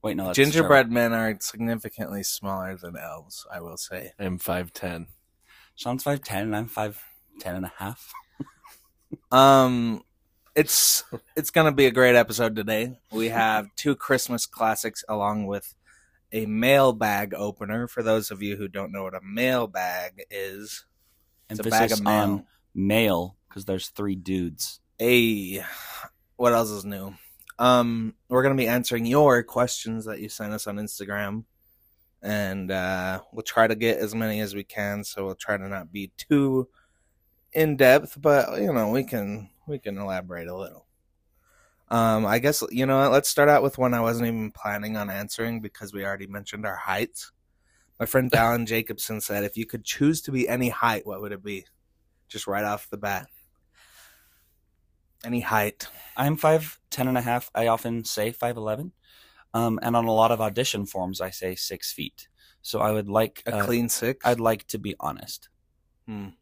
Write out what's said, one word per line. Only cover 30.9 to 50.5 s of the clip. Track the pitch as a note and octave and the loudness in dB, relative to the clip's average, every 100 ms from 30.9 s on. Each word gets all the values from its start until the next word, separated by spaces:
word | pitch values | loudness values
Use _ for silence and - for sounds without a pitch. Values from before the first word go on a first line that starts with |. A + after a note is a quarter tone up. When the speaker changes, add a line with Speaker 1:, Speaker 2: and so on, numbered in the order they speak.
| - G2 G2+ G2+ G#2+ - _ _ _ _ _ _ _ | -10 -6 -4 -4 -6 -10 _ _ _ _ _ _ _
Speaker 2:
and, | G2+ G#2 G2+ G2 F#2 | -4 -2 -2 -4 -4
uh, | F#2+ F#2 F#2 F#2 F#2 - | -2 -2 -2 -4 -6 -8
we'll | A#2 | -10
try | - - A2+ | -2 4 4
to | A2 | 6
get | A2+ - | 2 2
as | G#2 A2+ | -2 -2
many | A2 G#2+ | -2 -2
as | G#2+ G2+ | -4 -6
we | |
can, | G2 - G2+ G2+ | -10 -6 -4 -4
so | G2+ - F#2+ | -8 -8 -8
we'll | F#2+ | -8
try | - G2+ | -4 -4
to | F#2+ | -4
not | G2 E2 | -10 -8
be | G2 F#2+ - | -10 -12 -14
too | - D3 C#3 C3 B2+ _ _ _ _ _ _ _ _ | 2 4 4 0 -2 _ _ _ _ _ _ _ _
in-depth, | D#3+ D#3 C#3 C3 C#3 - - | 0 2 6 8 8 4 0
but, | D3 C#3+ - - | 4 6 4 0
you | G3+ | 0
know, | C3 G#2+ | 2 2
we | B2 | 0
can, | B2+ A#2+ G2+ G#2+ G2+ _ - | -2 -4 -4 -8 -12 _ -10
we | D3 | -8
can | G#2 G2 | -8 -8
elaborate | G2 F#2 F2+ F2 E2+ | -6 -6 -6 -10 -10
a | F2+ | -10
little. | F#2+ - _ _ _ _ _ _ _ _ _ _ _ | -12 -14 _ _ _ _ _ _ _ _ _ _ _
Um, | A#2 A2+ A2 G#2+ | 2 4 2 2
I | A#2 | 2
guess, | C3+ D3 - | 2 0 -4
you | A#2+ C3 | -2 2
know | C3+ | 4
what, | C3+ | 6
let's | C3+ - | 4 2
start | - D3 | 4 6
out | D3 | 6
with | C3+ - | 4 0
one | B2+ A#2+ | 0 2
I | |
wasn't | A#2 A#2 A#2 | 0 0 -2
even | A2+ G#2+ | -2 -6
planning | - G#2 G#2 G#2+ A2 | -6 -6 -6 -6 -6
on | G2+ | -6
answering | G2 G#2 - A#2 A#2 | -6 -8 -6 -6 -6
because | G#2+ - G2+ | -10 -14 -14
we | G2+ G2 | -8 -6
already | G2 G2 | -8 -10
mentioned | G2+ G2+ G#2 G#2+ | -12 -12 -8 -6
our | G2 | -6
heights. | G2 F#2+ A#2 - - _ _ _ _ _ _ _ | -4 -2 -4 -8 -18 _ _ _ _ _ _ _
My | A#2 | 2
friend | C3 B2+ | 2 4
Speaker 1:
<laughs> | |
Speaker 2:
Dallin | A#2 A2+ A#2+ A2+ | 4 4 2 0
Jacobson | A2+ A2+ G#2+ - A2 | -2 -4 -8 -8 -8
said, | - G#2 | -4 -4
"If | G2+ - | -4 -6
you | A2 | -10
could | A#2 | -8
choose | - - C#3+ D#3+ | -8 0 0 0
to | - | -4
be | C3 | -2
any | B2 | -2